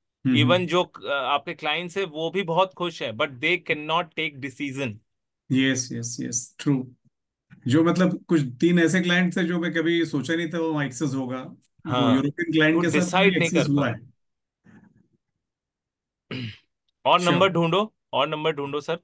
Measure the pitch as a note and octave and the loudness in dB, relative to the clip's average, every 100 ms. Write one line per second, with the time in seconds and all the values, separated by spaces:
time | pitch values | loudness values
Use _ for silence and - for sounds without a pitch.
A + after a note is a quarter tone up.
0 | _ _ C3 B2+ D3+ F3+ F3 F3 E3+ - | _ _ 0 4 4 2 2 0 0 -6
1 | G2+ C#3 B2+ C#3+ F3 D#3 D3+ D#3 F3 G3 | -6 -4 0 -2 -2 -8 -4 -4 -4 -6
2 | F#3 D3+ E3 F#3 E3+ E3 F#3 - F3 E3 | -6 -4 -4 -4 -2 0 0 -2 -8 -6
3 | C#3 A2 D3+ B2 D#3 F3 E3+ D3+ D3+ E3 | -8 -4 -6 -2 -2 -2 -2 -6 -2 -4
4 | E3+ - D#3 C#3 C3 - C#3+ C3 C3 G#2 | -4 -6 -8 -8 -12 -8 -8 -6 -6 -8
5 | _ _ _ _ - C3 C3+ B2 - A#2 | _ _ _ _ -2 0 2 0 -4 -8
6 | A#2 - B2+ B2 - - D3 C3+ B2+ - | -8 -8 -6 -6 -8 -6 -2 -2 -2 -16
7 | _ _ _ _ _ - A#2+ D3+ E3 F3 | _ _ _ _ _ -10 0 2 4 2
8 | F#3 - - E3 C#3 - E3+ F3 D#3+ F#3 | 2 0 0 0 0 0 2 4 4 2
9 | F3+ F3 F3+ F#3+ E3+ F3 E3+ E3 D#3+ E3+ | 2 2 2 0 -2 -2 -2 -2 0 0
10 | D#3+ D3 B2+ E3 E3 E3+ E3 D3+ C#3+ - | 0 -2 -2 -4 -4 -4 -4 -2 -4 -4
11 | D3 C3+ B2 B2+ C#3 - _ _ - B2 | -4 -4 -6 -8 -12 -18 _ _ -4 0
12 | B2 C3 C#3+ - E3 D#3 D#3 E3 F3 D3+ | 2 2 0 -2 0 2 4 4 2 2
13 | - F#3 G3 F3+ E3 E3+ C#3+ C#3+ C3 G#2 | 2 4 4 4 2 2 2 2 0 -4
14 | - _ _ _ _ _ - - _ _ | -12 _ _ _ _ _ -20 -20 _ _
15 | _ _ _ _ _ _ _ _ _ _ | _ _ _ _ _ _ _ _ _ _
16 | _ _ _ C3 A2+ - _ _ _ _ | _ _ _ -12 -10 -14 _ _ _ _
17 | C3 E3+ F3 F3 F#3+ E3+ E3 F#3 A3 - | 2 4 4 4 4 4 2 0 -2 -8
18 | _ B2 D3 D3+ D#3+ C#3+ C#3+ C#3+ C#3+ E3+ | _ -2 -2 0 -2 -2 -4 -6 -6 -8